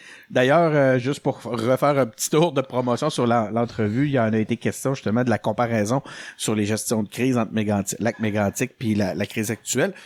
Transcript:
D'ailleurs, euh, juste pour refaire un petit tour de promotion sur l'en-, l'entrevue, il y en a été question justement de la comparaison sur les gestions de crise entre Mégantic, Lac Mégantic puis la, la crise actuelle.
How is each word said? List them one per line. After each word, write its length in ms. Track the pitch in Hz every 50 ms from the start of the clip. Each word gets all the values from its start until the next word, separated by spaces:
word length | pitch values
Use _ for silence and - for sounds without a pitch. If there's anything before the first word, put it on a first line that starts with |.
| - - - - - -
D'ailleurs, 420 | - 127 127 131 143 170 170 160 151
euh, 260 | 147 135 135 127 131
juste 200 | 120 135 147 -
pour 200 | - 143 127 - -
refaire 540 | 113 120 117 113 120 127 - 147 143 147
un 80 | 139 127
petit 240 | 113 - - - -
tour 220 | - 151 165 175
de 100 | 135 139
promotion 480 | 127 - - 123 127 123 120 113 143 156
sur 160 | - - 123
l'en-, 220 | 117 117 120 110 98
l'entrevue, 560 | 107 117 120 120 - - 110 104 107 127 147
il 40 | 151
y 80 | 135 127
en 140 | 113 110 110
a 40 |
été 200 | 110 107 - 120
question 360 | 113 - 110 - - - 131 139
justement 300 | - - 104 104 120 127
de 60 | 123
la 80 | 107
comparaison 640 | 101 - 113 104 120 120 117 117 110 104 104 123 139 - - - - - - -
sur 180 | - - - 110
les 100 | 107 104
gestions 380 | 101 110 104 - - 120 110 104
de 60 | -
crise 280 | - - 120 135 127
entre 140 | 120 110 92 -
Mégantic, 440 | 110 104 104 104 101 98 - - -
Lac 200 | 101 117 - -
Mégantic 520 | 113 107 101 107 104 98 - - 131 123 _
puis 180 | - 135 110 107
la, 180 | 104 104 92 80
la 120 | 82 104
crise 260 | - - 117 107 107
actuelle. 420 | 113 - - - - 123 160 202 - - -